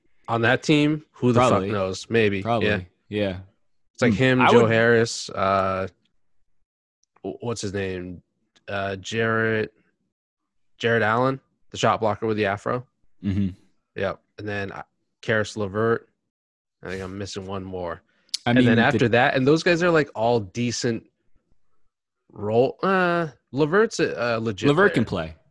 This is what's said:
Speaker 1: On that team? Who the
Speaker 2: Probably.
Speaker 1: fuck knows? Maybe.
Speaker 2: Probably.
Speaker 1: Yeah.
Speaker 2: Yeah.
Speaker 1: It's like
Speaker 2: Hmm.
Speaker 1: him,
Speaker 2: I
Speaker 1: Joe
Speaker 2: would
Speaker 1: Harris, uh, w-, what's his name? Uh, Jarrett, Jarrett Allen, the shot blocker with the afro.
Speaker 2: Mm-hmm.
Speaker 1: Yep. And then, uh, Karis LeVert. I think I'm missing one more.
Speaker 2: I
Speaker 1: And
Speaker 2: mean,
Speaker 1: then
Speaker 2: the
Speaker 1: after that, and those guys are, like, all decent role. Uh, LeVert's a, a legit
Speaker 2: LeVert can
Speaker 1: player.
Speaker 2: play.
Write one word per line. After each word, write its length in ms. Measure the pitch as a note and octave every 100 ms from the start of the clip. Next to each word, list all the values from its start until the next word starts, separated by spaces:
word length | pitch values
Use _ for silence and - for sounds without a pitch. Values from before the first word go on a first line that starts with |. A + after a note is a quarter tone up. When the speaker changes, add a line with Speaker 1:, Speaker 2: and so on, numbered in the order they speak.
| _ _ -
Speaker 1:
On 140 | A#2
that 200 | A#2 B2+
team? 420 | - D3+ D3 D3+ -
Who 200 | - B2
the 80 | A#2+
Speaker 2:
Probably. 280 | B2 G2+ F#2+
Speaker 1:
fuck 40 |
knows? 360 | G#2 F#2+ F#2+ -
Maybe. 320 | A2+ G#2+ G2
Speaker 2:
Probably. 260 | G#2 A#2 G#2
Speaker 1:
Yeah. 120 | G#2 F2+ _ -
Speaker 2:
Yeah. 300 | G#2 G2 F#2 F#2+ _ _ _ _
Speaker 1:
It's 80 | -
like 100 | A#2+
Speaker 2:
Hmm. 60 | G2
Speaker 1:
him, 220 | C3 B2+
Speaker 2:
I 80 | B2+
Speaker 1:
Joe 120 | G3+
Speaker 2:
would 80 | A2+
Speaker 1:
Harris, 580 | A2+ A#2 A#2 A#2 - -
uh, 580 | - G2 G2 F#2+ F#2+ F#2 - _ _ _ _ _ _ _ _ _ _ _ _
w-, 140 | G2 -
what's 220 | A#2 A2+
his 100 | G#2
name? 500 | G2+ F#2+ F#2 F2+ F2+ - _ _ _ -
Uh, 280 | G2+ G2 G2
Jarrett, 760 | F2+ A2+ A2+ A2+ A2+ A2 A2 _ _ _ _ _ _ _ _ _ _ -
Jarrett 240 | A#2 A#2
Allen, 360 | G#2+ A2+ C3 C3+ _ _ _
the 80 | -
shot 220 | A#2+ F#2+
blocker 260 | A2 G#2 A2+
with 100 | G#2+
the 100 | G2+
afro. 380 | G2+ - B2 - _ _ _
Speaker 2:
Mm-hmm. 260 | G2+ F#2+ G2 F2+ _ _ _
Speaker 1:
Yep. 260 | - F#2+ - _ -
And 100 | G#2
then, 240 | G2+ G2
uh, 100 | - - _ _ _
Karis 340 | - A2 G#2 G#2+
LeVert. 520 | G2+ G2+ A2+ A2+ - _ _ _ _ _ _ _
I 60 | F2
think 120 | F#2+
I'm 140 | F#2 F#2+
missing 300 | G2+ - F#2+
one 160 | G2
more. 380 | F#2 F#2 F2 E2 _ _ _ -
Speaker 2:
I 60 | -
Speaker 1:
And 80 | B2
Speaker 2:
mean, 80 | B2
Speaker 1:
then 100 | A#2
Speaker 2:
the 60 |
Speaker 1:
after 260 | A#2+ A#2 A#2
that, 260 | A#2 C#3 C#3
and 100 | C3
those 160 | D#3+
guys 200 | F3+ E3+
are, 80 | F3
like, 200 | D#3+ C#3+
all 260 | - A2+ A#2+
decent 680 | F#2+ A#2+ A#2+ A2+ B2+ A2+ - _ _ - _ _ _ _ _ _ _ _ _
role. 460 | - G#2 A2 C3 -
Uh, 460 | F#3 F#3+ F3+ E3+ E3 - _
LeVert's 460 | B2+ D3 F#3+ A3 -
a, 140 | D3 - A#2+ A2+
a 40 |
legit 280 | A2+ G2 C#3
Speaker 2:
LeVert 260 | D3 G3+
can 100 | D3+
Speaker 1:
player. 240 | A2 F#2+ E2
Speaker 2:
play. 80 | E2+ _